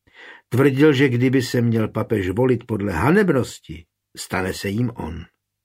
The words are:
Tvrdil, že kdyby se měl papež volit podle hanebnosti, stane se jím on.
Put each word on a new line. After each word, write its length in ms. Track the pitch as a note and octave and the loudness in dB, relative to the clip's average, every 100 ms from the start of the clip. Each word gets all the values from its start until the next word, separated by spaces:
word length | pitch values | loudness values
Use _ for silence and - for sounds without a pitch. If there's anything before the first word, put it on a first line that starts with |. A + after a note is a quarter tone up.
| _ - - - _ | _ -20 -20 -20 _
Tvrdil, 440 | A#2+ C#3 C3 D#3 | 2 2 4 4
že 160 | C3 C#3+ | 6 2
kdyby 340 | A#2+ B2+ C3 | 2 2 2
se 180 | A#2+ B2 | 0 0
měl 280 | A#2 A2+ A2 | 0 0 -2
papež 420 | A2 G#2+ A2 F#2 | -4 -2 -2 -2
volit 340 | F#2+ C3 A#2+ | 0 0 0
podle 280 | - G#2+ G2+ | -4 -6 -4
hanebnosti, 920 | E2 A#2 G3 F#3+ C#3 G2+ - - D#2+ - _ _ - | -2 2 2 2 0 -2 -8 -18 -18 -20 _ _ -18
stane 380 | - F#2+ F#2+ | -8 -4 -4
se 140 | - G2+ | -6 -4
jím 220 | G#2 B2 - | -4 -4 -6
on. 280 | E2+ E2 E2+ _ _ _ | -10 -12 -16 _ _ _